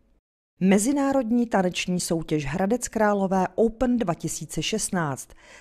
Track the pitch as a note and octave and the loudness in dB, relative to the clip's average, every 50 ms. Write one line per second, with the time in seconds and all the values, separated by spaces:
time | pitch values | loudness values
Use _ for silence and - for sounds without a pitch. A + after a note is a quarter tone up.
0 | _ _ _ _ _ _ _ _ _ _ _ _ F3 F#3+ F#3+ G#3 G3 C4 C#4+ C#4+ | _ _ _ _ _ _ _ _ _ _ _ _ 4 4 4 4 4 2 2 2
1 | C#4 C#4 C#4 C4+ B3 G#3+ A#3+ A#3+ A#3+ A#3 - G3 F3+ F3+ F3 - - - F3+ F3+ | 2 2 2 2 2 2 2 0 2 2 2 2 2 0 -2 -4 -4 -2 -2 -2
2 | - - E3+ E3 D#3+ - D#3 D3+ D3 C3+ C#3+ F#3+ F#3+ G3 B3 A#3+ - - - A3+ | -2 -2 -2 -2 -2 -2 -2 -2 -2 -2 -2 -2 0 0 0 -2 -2 -4 -2 0
3 | G#3+ G#3 G#3 G3+ G3 F#3 F#3+ F#3+ F#3 - - - A3+ A3+ - - C4 B3+ B3 A#3 | 2 2 2 2 0 0 0 0 0 0 0 0 0 0 0 0 0 0 0 0
4 | A3+ F3 D#3+ - - D#3 - - D#3+ - - E3 D3+ - A3 G#3 - - G3+ F3+ | 0 -2 -2 -4 -4 -6 -6 -8 -10 -8 -6 -6 -4 -4 -4 -4 -4 -2 -2 -2
5 | D#3+ D3 C3+ - - - - - - - - - | -2 -2 -4 -6 -10 -14 -20 -20 -20 -20 -20 -20